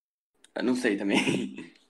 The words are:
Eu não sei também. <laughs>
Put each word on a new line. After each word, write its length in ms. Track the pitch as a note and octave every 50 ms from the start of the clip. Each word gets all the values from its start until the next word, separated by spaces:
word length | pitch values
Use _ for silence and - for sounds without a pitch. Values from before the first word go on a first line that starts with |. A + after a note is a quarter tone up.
| _ _ _ _ _ _ _ _ _ - -
Eu 100 | - -
não 120 | B2 B2+
sei 220 | - - A#2 G2+
também. 760 | G2 G#2 G2 G#2 - - - - - B2 - - - - - -
<laughs> 100 | _ _